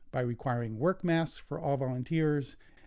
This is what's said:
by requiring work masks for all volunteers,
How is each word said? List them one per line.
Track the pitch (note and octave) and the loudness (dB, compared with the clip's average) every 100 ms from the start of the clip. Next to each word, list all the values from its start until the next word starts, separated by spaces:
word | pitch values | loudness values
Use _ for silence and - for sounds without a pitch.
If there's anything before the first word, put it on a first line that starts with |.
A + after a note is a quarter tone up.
| - | -8
by | C3+ | -2
requiring | B2 A#2 C#3 A#2+ A#2 A2 | -2 -2 0 0 -2 0
work | E3 F#3 | 0 0
masks | F3 E3 D#3+ - | 2 2 2 -6
for | - D3+ | -8 -4
all | D#3 C#3 | 0 0
volunteers, | B2+ B2+ B2+ E3 D#3 D3 C3 - - - | 0 -2 0 2 4 2 -2 -10 -20 -20